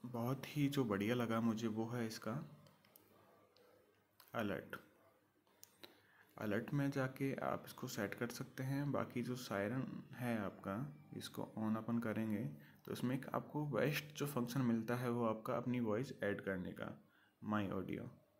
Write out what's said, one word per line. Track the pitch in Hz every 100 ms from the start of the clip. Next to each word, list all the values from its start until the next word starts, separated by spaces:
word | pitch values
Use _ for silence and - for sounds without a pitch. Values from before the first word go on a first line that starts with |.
| 123
बहुत | 120 117 135 -
ही | 147 139
जो | 143 120
बढ़िया | 98 101 123
लगा | 113 113
मुझे | 117 110 113
वो | 107 113
है | 123 113
इसका | - - 127 - - - - - - - - - - - - - - _ _ _ _ -
alert। | 120 104 87 - - - - - _ _ _ _ _ - _ - - - - - -
alert | 107 101 113
में | 143 139
जाके | 139 131 135 135 -
आप | - - -
इसको | - 123
set | - 101
कर | - 120
सकते | - 135 -
हैं। | 131 139 143
बाकी | 127 107 123
जो | 117 123
siren | - 101 101 131 131 - - -
है | 123 113
आपका, | 98 - 98 98 143 - - -
इसको | - - - -
on | 110 110
अपन | 113 117
करेंगे | 117 107 110 104 139 - - - -
तो |
इसमें | - 123 127
एक | - 120
आपको | 127 147 151
best | 120 139 147 - -
जो | 143
function | - 120 135
मिलता | 123 113 113 120
है | 123
वो | 120 113
आपका | 110 - 120
अपनी | 123 123
voice | 113 104 143 -
add | 101 101
करने | 98 95 90
का, | - - - - _ _ _
My | 107 107 98
Audio। | 95 92 - - - _